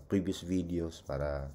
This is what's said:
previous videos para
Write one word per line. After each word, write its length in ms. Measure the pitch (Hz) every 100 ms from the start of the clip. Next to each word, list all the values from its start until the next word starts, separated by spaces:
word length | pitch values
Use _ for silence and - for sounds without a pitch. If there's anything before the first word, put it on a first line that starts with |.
| -
previous 400 | 101 90 92 87
videos 560 | 92 85 87 82 -
para 480 | - 69 71 71 69